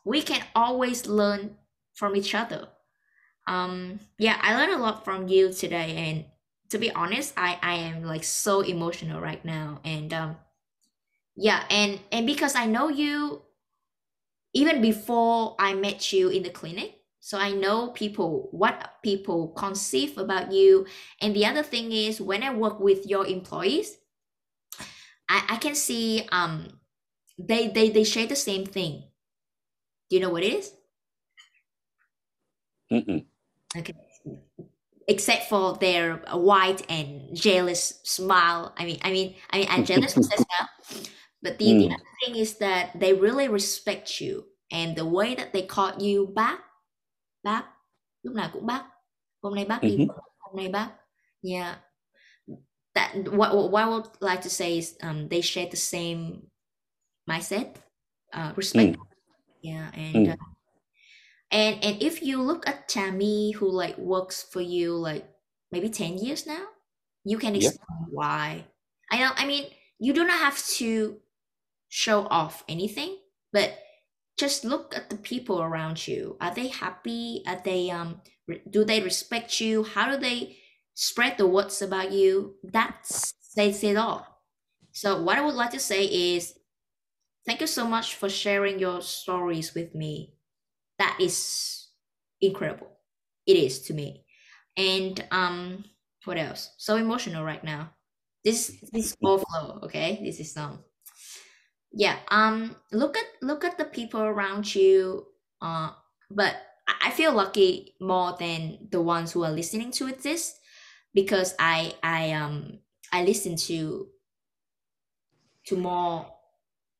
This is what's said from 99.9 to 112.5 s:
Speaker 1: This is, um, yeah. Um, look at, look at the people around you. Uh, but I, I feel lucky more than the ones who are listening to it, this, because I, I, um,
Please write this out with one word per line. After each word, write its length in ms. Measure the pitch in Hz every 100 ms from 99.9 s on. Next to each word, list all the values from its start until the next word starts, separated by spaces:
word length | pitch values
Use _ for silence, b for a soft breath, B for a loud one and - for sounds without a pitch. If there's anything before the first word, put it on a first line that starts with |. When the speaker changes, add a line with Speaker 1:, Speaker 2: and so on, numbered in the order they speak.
| 156 165 208
Speaker 1:
This 160 | 208 160
is, 160 | 160 -
um, 220 | 147 - - _ - B B B B B B _ _
yeah. 280 | 214 196 151 -
Um, 460 | 208 220 220 226 - _
look 260 | 214 294 440
at, 80 | 453 -
look 220 | 254 294
at 160 | 349 339
the 60 | 302
people 360 | - 226 226
around 540 | 214 208 196 196 208 196
you. 500 | 190 190 185 185 - _ _ _
Uh, 300 | 170 165 156 - _ _ _
but 260 | 202 190 - - _ -
I, 200 | - 208
I 40 |
feel 220 | 254 320
lucky 640 | 233 196 208 190 180 - _
more 360 | 190 185 180 180
than 500 | 170 165 160 - -
the 100 | 180
ones 300 | 170 170 165
who 120 | 175
are 80 | 165
listening 380 | 156 165 220 240
to 140 | 254 262
it, 140 | 262
this, 320 | 285 330 - - b b b b b 196
because 400 | 196 196 185 -
I, 380 | 165 165 165 -
I, 300 | 165 165 160
um, 460 | 156 147